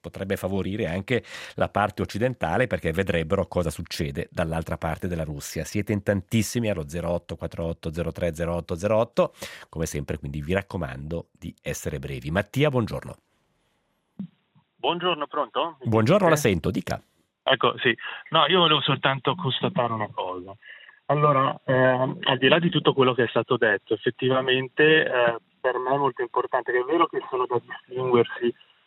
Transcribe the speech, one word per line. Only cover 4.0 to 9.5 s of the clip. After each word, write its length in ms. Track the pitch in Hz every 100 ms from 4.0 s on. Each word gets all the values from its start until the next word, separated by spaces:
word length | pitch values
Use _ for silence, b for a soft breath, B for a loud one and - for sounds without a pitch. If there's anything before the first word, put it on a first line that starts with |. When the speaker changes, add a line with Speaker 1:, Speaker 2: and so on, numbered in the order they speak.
| 76 73 -
Speaker 1:
dall'altra 460 | 87 80 82 - 80
parte 300 | 82 78 92
della 180 | 82 78
Russia. 380 | 71 - 85
Siete 280 | 78 104 101
in 100 | 104
tantissimi 680 | - 98 - 113 101 123 110
allo 180 | 90 71
zero 200 | 85 85
otto 240 | 85 - 82
quattro 300 | 82 - 82
otto 280 | 82 82
zero 180 | 80 80
tre 220 | - 87
zero 220 | 78 85 85
otto 200 | - 85
zero 220 | 101 110
otto, 360 | 113 - 165 B B